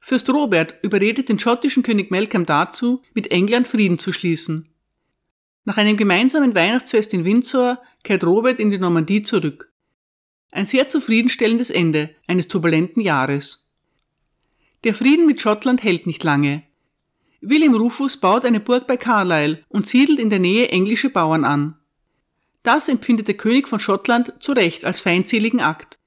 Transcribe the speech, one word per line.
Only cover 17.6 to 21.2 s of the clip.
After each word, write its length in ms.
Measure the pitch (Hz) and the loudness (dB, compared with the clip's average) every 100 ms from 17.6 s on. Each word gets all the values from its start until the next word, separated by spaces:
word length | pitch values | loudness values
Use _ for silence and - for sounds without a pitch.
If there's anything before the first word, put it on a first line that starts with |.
| 311 | 4
Rufus 420 | 233 233 - 277 - | 4 2 0 -4 0
baut 280 | 185 214 | 2 2
eine 160 | 247 233 | 2 -2
Burg 260 | 220 247 254 | 0 -2 0
bei 100 | 254 | -4
Carlisle 680 | 240 220 185 160 147 156 _ | 0 0 2 0 0 -4 _
und 180 | 214 202 | -4 0
siedelt 340 | 247 285 294 | 2 4 2
in 100 | 226 | 2
der 80 | 202 | 2
Nähe 300 | 180 208 - | 2 2 2
englische 420 | 180 190 220 277 | 0 0 0 -2
Bauern 340 | 190 | 0